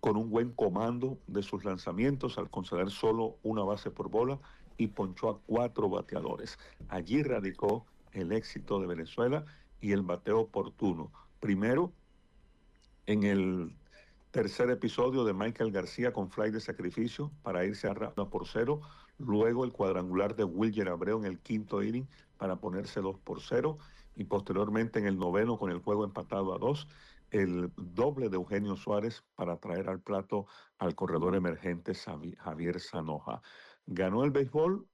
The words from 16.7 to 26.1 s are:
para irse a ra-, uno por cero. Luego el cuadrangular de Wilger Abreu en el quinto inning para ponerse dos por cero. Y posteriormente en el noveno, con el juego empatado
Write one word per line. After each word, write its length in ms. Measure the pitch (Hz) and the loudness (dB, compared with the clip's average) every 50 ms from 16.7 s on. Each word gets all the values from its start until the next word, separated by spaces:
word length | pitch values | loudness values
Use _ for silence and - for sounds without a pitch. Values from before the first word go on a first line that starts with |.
| 90 - 90 90 - - 113 120 - - 147 147 - - | -6 -4 -4 -4 -2 -2 -2 -2 -2 -4 -6 -6 -6 -8
para 220 | - - 92 90 92 | -6 -2 0 2 2
irse 240 | 98 104 - - 104 | 0 0 0 -2 -2
a 60 | 101 | -2
ra-, 180 | - 110 - - | -2 -4 -4 -2
uno 120 | - 101 98 | -4 -4 -2
por 180 | - 92 87 | -4 -6 -6
cero. 340 | - - 110 117 123 151 151 - - - - - - _ - | -2 0 0 2 2 0 -2 -4 -14 -20 -20 -20 -20 _ -10
Luego 460 | 139 123 104 107 110 113 120 127 131 | -2 0 4 6 6 6 4 2 0
el 80 | 123 | -2
cuadrangular 640 | 120 - 104 95 95 92 90 92 90 92 98 104 104 | 0 0 0 2 2 2 0 0 2 2 2 2 2
de 80 | - 107 | 0 0
Wilger 440 | 92 80 92 110 113 104 107 101 92 | 0 2 2 2 2 2 2 0 0
Abreu 300 | 87 82 90 98 107 113 | 0 0 0 0 0 0
en 60 | 107 | 0
el 140 | 98 90 - | -2 -6 -6
quinto 440 | - - 113 107 104 - - 101 | -6 -2 -2 -2 -2 -2 -2 0
inning 240 | 101 107 113 123 131 135 - - - _ _ | 0 0 0 -2 -4 -6 -12 -20 -20 _ _
para 200 | - 101 95 92 | -6 -4 -4 -2
ponerse 440 | 92 - 95 90 95 101 - - 107 | -2 -4 -4 -4 -4 -4 -4 -4 -4
dos 180 | 95 95 98 - | -2 -2 -4 -6
por 220 | - - 82 - | -8 -8 -8 -8
cero. 380 | - - - 120 127 156 156 151 - - - - - - - | -4 0 0 2 2 2 -2 -2 -12 -18 -20 -20 -20 -20 -10
Y 100 | - 101 | -10 -4
posteriormente 760 | - 104 98 95 - 98 95 104 104 104 110 113 113 - 113 | -2 -2 -2 0 0 0 2 2 2 2 2 0 2 0 0
en 80 | 104 | 2
el 120 | 101 98 92 | 2 2 2
noveno, 400 | 90 87 90 101 110 117 117 104 | 2 2 2 4 4 2 2 0
con 120 | 107 92 | -2 -2
el 80 | 87 87 | -2 -2
juego 260 | - - 104 104 107 | 0 0 2 2 0
empatado 500 | 101 | -2